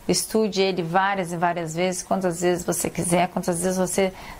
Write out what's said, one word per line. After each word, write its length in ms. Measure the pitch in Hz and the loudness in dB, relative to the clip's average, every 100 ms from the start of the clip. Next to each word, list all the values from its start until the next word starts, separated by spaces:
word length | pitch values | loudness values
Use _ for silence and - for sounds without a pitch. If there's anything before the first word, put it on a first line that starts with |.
| - | -2
estude 540 | 180 - 220 214 190 | -2 2 0 2 2
ele 220 | 190 180 | 2 2
várias 500 | 165 185 196 196 170 | 0 2 2 0 -2
e 40 | 175 | 0
várias 360 | 175 170 160 | 0 0 -4
vezes, 300 | 165 185 180 | 0 0 -2
quantas 380 | - 190 185 165 | -2 0 0 2
vezes 220 | 180 175 | 2 2
você 240 | 180 165 - | 0 -2 -2
quiser, 420 | - 175 175 180 | -2 0 2 2
quantas 340 | 190 185 170 | -2 -2 0
vezes 140 | 185 185 | 0 0
você 340 | 185 - 190 190 - | 0 2 0 -2 -16